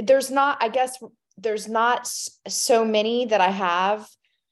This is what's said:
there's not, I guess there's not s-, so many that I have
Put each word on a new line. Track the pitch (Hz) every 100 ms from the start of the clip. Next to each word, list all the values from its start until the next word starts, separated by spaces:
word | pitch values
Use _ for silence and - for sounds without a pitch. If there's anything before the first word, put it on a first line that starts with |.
there's | 208 269 254
not, | 269 277 269
I | 233
guess | 254 254 - 220 _ _ -
there's | 220 214 208
not | 220 233 -
s-, | - - - _ -
so | - - 233 226
many | 214 220 240 247
that | 208
I | 185
have | 196 180 175 190 214 214 _ _ _ _